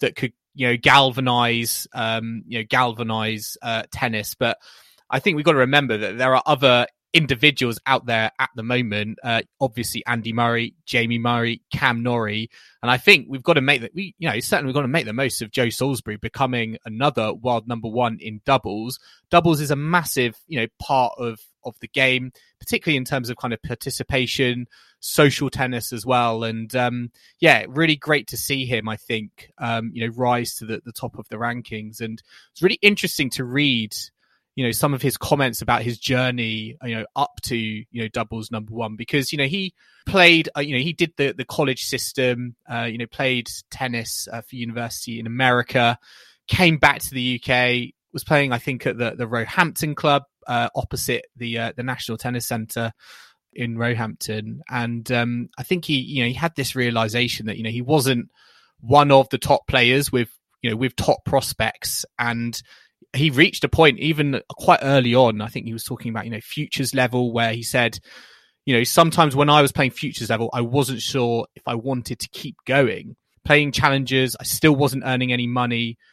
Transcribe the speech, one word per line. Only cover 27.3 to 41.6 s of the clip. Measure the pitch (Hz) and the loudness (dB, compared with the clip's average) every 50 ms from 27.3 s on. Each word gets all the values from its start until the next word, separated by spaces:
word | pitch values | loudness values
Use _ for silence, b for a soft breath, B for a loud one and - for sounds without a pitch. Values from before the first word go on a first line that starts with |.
| b _ | b _
yeah, | - 160 139 110 104 95 | 4 6 6 4 2 0
really | 127 143 165 160 151 | -2 0 2 2 0
great | 143 - 151 151 143 107 - | 0 0 0 0 0 0 -4
to | - | -8
see | 117 - - 143 135 131 | -8 -6 -4 -4 -4 -2
him, | 123 127 110 104 110 | -2 -2 -2 -2 -4
I | 110 | -6
think, | 104 - - 123 110 107 101 - - - - _ | -6 -6 -6 -6 -6 -6 -8 -14 -20 -20 -20 _
um, | - - 117 117 113 113 113 - | -8 -6 -4 -4 -4 -4 -6 -6
you | 117 117 | -6 -6
know, | 117 113 | -6 -4
rise | 120 127 123 123 120 120 113 - | -2 0 0 0 0 -2 -4 -8
to | - 117 | -10 -8
the, | 110 113 - - | -8 -8 -8 -10
the | 120 | -12
top | - - - 117 - | -12 -10 -10 -10 -10
of | - 107 - | -12 -14 -12
the | - | -10
rankings. | 107 120 117 117 120 110 - 113 107 107 107 110 - | -6 -6 -6 -6 -6 -8 -10 -10 -10 -10 -12 -12 -10
And | 117 110 110 110 b b b b b b | -10 -10 -10 -12 b b b b b b
it's | b - | b 0
really | 160 185 214 - - | 0 0 2 2 2
interesting | 208 208 - - 175 - - 151 127 | 2 4 2 0 -2 -2 -2 -2 -2
to | - - 131 | -2 -6 -6
read, | 120 123 139 147 143 131 113 110 107 - - - - _ _ _ _ _ _ _ _ _ | -4 -2 0 2 2 2 0 -2 -4 -8 -10 -14 -14 _ _ _ _ _ _ _ _ _
you | - 131 | -4 -2
know, | 120 | -2
some | 113 - - 147 143 | 0 2 0 0 0
of | 127 - | 0 0
his | 135 - | -2 -2
comments | - - - 156 143 139 127 - - - | -2 -2 0 0 2 2 0 -2 -4 -2
about | 107 139 131 113 | 0 0 0 0
his | 120 117 - | -2 -6 -4
journey, | - - 131 127 127 127 123 120 117 113 110 110 107 110 123 - - | -4 -2 0 0 0 0 -2 -2 -2 -4 -4 -4 -6 -10 -12 -12 -10
you | 123 113 | -8 -6
know, | 113 110 - - | -6 -8 -6 -4
up | - 143 - - - - | -2 -2 -2 -4 -8 -8
to, | - 120 | -6 -4
you | 117 113 110 107 107 117 - - | -4 -4 -4 -6 -8 -10 -12 -8
know, | 120 113 | -8 -8
doubles | 110 - 120 113 107 117 113 107 - 117 | -6 -4 -6 -6 -6 -6 -10 -8 -8 -8
number | 110 107 107 110 | -8 -8 -8 -8
one, | 117 113 107 107 | -6 -6 -6 -8
because, | 104 117 - - 147 135 - - | -10 -6 -2 0 0 0 0 -2
you | 147 | -2
know, | 139 | -2
he | 135 160 202 190 185 b b b b b b b | -2 -2 -4 -6 -6 b b b b b b b
played, | - - 190 180 170 170 160 156 - - | 0 6 8 8 10 8 8 4 0 -2
uh, | 147 | -4
you | 143 147 143 | -4 -2 -2
know, | 123 | -2
he | 135 175 160 | -2 -2 0
did | - 170 160 - | 0 -2 -2 0
the, | - 143 135 135 | 0 -2 -2 -2
the | - 127 | -4 -8
college | - - - | -6 -2 0